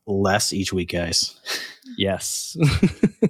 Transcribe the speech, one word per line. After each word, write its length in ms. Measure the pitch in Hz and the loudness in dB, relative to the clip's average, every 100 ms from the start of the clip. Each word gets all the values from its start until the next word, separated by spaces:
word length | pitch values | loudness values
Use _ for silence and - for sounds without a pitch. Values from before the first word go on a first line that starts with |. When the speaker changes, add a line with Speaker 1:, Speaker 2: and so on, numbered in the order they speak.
| - | -4
Speaker 1:
less 460 | 98 98 104 - | 2 4 2 0
each 200 | 98 92 | -2 -2
week, 180 | 92 85 | -2 -2
guys. 460 | 87 85 - - - - - - - 262 233 | -2 -2 -2 -2 -6 -8 -8 -8 -16 -14 -4
Speaker 2:
Yes. 600 | 95 92 - - - 165 | -2 -2 -4 -6 -6 0
<laughs> 40 | 151 - 185 - 196 - | 2 4 2 2 0 2